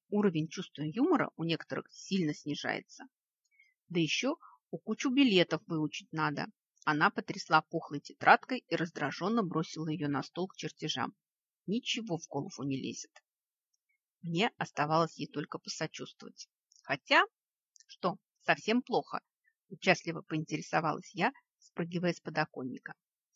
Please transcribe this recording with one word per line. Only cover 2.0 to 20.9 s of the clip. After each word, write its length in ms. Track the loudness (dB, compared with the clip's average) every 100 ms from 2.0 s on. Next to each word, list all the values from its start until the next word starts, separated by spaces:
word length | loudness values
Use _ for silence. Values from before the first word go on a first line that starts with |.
| -4 0 0
снижается. 720 | -2 -6 -6 -4 -6 -8 -18 -20 _ _ _ _ _ _ _ -4
Да 120 | 0
еще 360 | 0 0 0 -4 -8 -20 _
у 80 | -10
кучу 320 | -6 -2 2
билетов 520 | 6 6 6 4 2 -2
выучить 440 | -2 0 -4 -8
надо. 360 | -2 -2 -2 -6 -10 _ _ -2
Она 240 | 4 2
потрясла 520 | 2 -6 -8 2 4
пухлой 400 | 4 -4 -6 -8
тетрадкой 580 | -10 2 6 6 6 -6 -2
и 80 | -2
раздраженно 680 | -2 -4 -6 -2 0 0
бросила 460 | 0 -2 -2 -4 -4
ее 220 | -2 -2
на 120 | -2
стол 260 | -4 -6 -6
к 100 | -6
чертежам. 580 | -12 -8 -6 -2 -4 -6 _ _ _ _ -6
Ничего 520 | -4 -2 -6 -4 -6
в 100 | -4
голову 360 | -6 -6 -6
не 160 | -4 -4
лезет. 320 | -4 -8 -12 -20 _ _ _ _ _ _ _ _ _ _
Мне 280 | -4 0 0 -2
оставалось 600 | -6 -2 2 2 2 -2
ей 100 | -8
только 320 | -6 -8 -10
посочувствовать. 880 | -10 -8 -8 -8 -14 -16 -20 -18 -20 _ _ -18
Хотя, 400 | -6 -6 4 4 4 _ _ _ _ -20 -20
что, 300 | -6 -4 -4 _ _ 0
совсем 360 | 2 2 2
плохо? 400 | 2 0 0 -6 -10 _ _ _ _
Участливо 520 | -2 2 2 0 -8
поинтересовалась 920 | -4 -4 -2 -6 -2 0 0